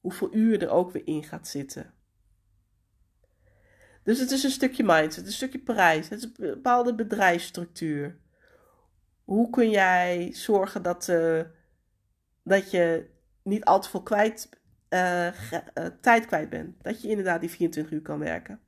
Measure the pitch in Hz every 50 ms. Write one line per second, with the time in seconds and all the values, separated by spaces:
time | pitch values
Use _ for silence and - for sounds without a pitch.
0 | _ 180 180 - 208 185 - 220 220 226 220 196 180 - - 165 185 180 - 160
1 | - - 151 151 151 - - - - - - 143 135 139 - 151 151 - _ _
2 | _ _ _ _ _ _ _ _ _ _ _ _ _ _ _ _ _ _ _ _
3 | _ _ _ _ _ _ _ _ _ _ _ _ _ _ _ _ - _ _ _
4 | _ - 226 262 262 254 269 269 269 277 262 - - 254 262 - 233 202 170 160
5 | 156 156 156 - 175 196 208 - 269 262 - 269 - - 233 214 185 170 160 156
6 | 160 - 214 208 240 226 - - 208 165 110 - - 254 240 247 240 240 233 220
7 | 226 208 226 202 - 185 175 170 170 - - - 170 165 _ - 170 160 151 147
8 | 143 147 - - _ _ _ _ _ _ _ _ _ _ _ _ _ _ _ _
9 | _ _ _ _ _ - 196 208 240 233 233 - 240 220 214 202 190 185 180 180
10 | 180 180 180 175 175 - - - - - 214 202 190 196 - 214 180 180 175 175
11 | - - 180 165 165 165 165 160 165 160 - _ _ _ _ _ _ _ _ _
12 | _ _ _ _ _ _ _ _ _ - 190 196 190 - - 185 175 170 165 165
13 | - - _ _ _ _ _ _ _ 196 202 214 - - 165 196 202 - - 190
14 | 180 - 220 208 208 220 220 - - - - _ _ _ _ _ _ _ - 185
15 | 180 180 180 175 175 170 - - - - - 165 - - - - 165 175 - _
16 | - 262 233 226 226 - - 160 156 156 - - 160 165 - _ - 175 220 220
17 | - 208 214 208 190 185 170 165 165 170 - - 175 165 165 151 151 156 160 151
18 | 156 - 151 147 151 156 - 175 - - 196 233 _